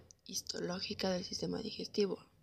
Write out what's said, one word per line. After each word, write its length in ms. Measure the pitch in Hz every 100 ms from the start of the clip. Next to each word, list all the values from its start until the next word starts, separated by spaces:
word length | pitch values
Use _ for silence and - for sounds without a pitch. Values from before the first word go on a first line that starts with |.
| - -
histológica 840 | - 190 - 180 175 185 - 208 190
del 140 | 180
sistema 360 | 185 - 185 175
digestivo? 600 | - - - - 196 - - -